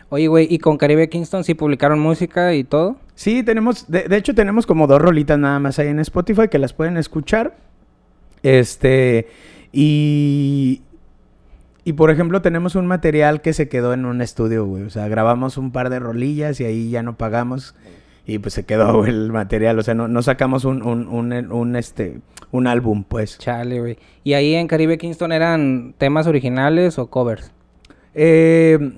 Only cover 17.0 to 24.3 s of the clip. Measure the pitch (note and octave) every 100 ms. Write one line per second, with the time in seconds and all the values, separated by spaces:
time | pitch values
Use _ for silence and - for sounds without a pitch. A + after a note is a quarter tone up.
17 | A#2 A2+ A2+ A#2 A#2+ C3 - - F#2+ F2
18 | _ _ - G#2+ G2+ A2 G2 G#2+ G#2+ A2
19 | G#2+ A2 A2 A2 G2 A2 A2+ A2+ A2 A2+
20 | A#2 A#2+ A#2 B2+ C3 C3 C3 C3 A2+ A#2
21 | A2+ A#2 A#2+ B2 B2 A#2 A#2+ B2 A2+ -
22 | F#2+ - - - - B2+ B2+ A#2+ A#2 G#2+
23 | G2 A#2 G#2+ - - A#2+ B2 B2 A#2+ A2+
24 | _ _ C#3+